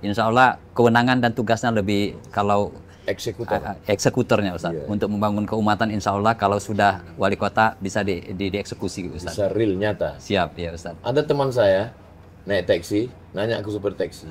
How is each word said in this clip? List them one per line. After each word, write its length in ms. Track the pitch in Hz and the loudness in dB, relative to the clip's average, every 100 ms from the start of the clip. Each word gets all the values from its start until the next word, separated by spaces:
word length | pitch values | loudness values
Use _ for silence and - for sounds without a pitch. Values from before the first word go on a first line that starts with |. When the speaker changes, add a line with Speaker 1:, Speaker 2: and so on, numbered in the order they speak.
| 104 | -2
Speaker 1:
Insya 240 | 104 113 | 0 2
Allah 320 | 117 127 - - | 6 6 4 -8
kewenangan 480 | - 120 117 120 127 | 4 6 6 4 2
dan 120 | 120 | 2
tugasnya 400 | 113 110 113 123 | 0 0 0 2
lebih 460 | 110 98 101 101 - - | 0 0 0 0 -6 -8
kalau 420 | - 101 101 101 - - - - | -2 2 2 0 -6 -20 -14 -8
Speaker 2:
Eksekutor. 560 | 101 - - 117 104 | -6 -6 -8 -4 -4
Speaker 1:
a-, 120 | - | -4
a-, 40 | 95 - | -10 -2
eksekutornya, 680 | 101 135 - 117 110 101 | 0 2 0 2 2 0
Ustadz. 280 | 87 92 82 | -4 -6 -6
Speaker 2:
Iya. 80 | 71 | -4
Speaker 1:
Untuk 180 | 104 101 | -2 -2
membangun 360 | 104 104 104 101 | 0 0 0 -2
keumatan, 480 | 110 107 104 113 | 0 0 2 0
insya 180 | 104 98 | -2 -2
Allah 220 | 101 107 | 2 2
kalau 240 | 113 101 101 | 2 2 0
sudah 480 | - 104 101 95 85 85 | -2 2 2 2 -6 -2
wali 220 | 98 98 | -2 0
kota 400 | 101 - 110 - | -2 2 2 2
bisa 240 | 95 107 | -4 -2
di, 180 | 101 90 - | -2 -4 -6
di, 160 | 90 95 | -6 -4
dieksekusi, 640 | 98 95 - 95 95 87 | -4 -6 -6 -6 -6 -10
Ustadz. 240 | 80 90 98 | -8 -8 -2
Speaker 2:
Bisa 100 | 98 | 0
real, 280 | 92 110 92 | 2 2 2
nyata. 400 | 107 98 82 71 | 0 0 -4 -6
Speaker 1:
Siap, 400 | - 98 85 - | -2 0 0 -4
ya, 160 | 85 | -10
Ustadz. 260 | 85 87 85 | -8 -12 -10
Speaker 2:
Ada 200 | 117 135 | -2 0
teman 280 | 151 147 135 | 2 2 2
saya 440 | 123 104 95 113 - - - - - | 4 4 4 0 -8 -20 -20 -20 -20
naik 220 | - 98 87 | -4 -4 0
taksi, 420 | 87 87 104 123 - - | -2 0 -2 -2 -8 -14
nanya 300 | - 107 113 | -6 -4 -4
ke 80 | 104 | -4
supir 240 | 104 101 | -4 -4
taksi. 340 | 98 90 - 80 | -4 -6 -6 -18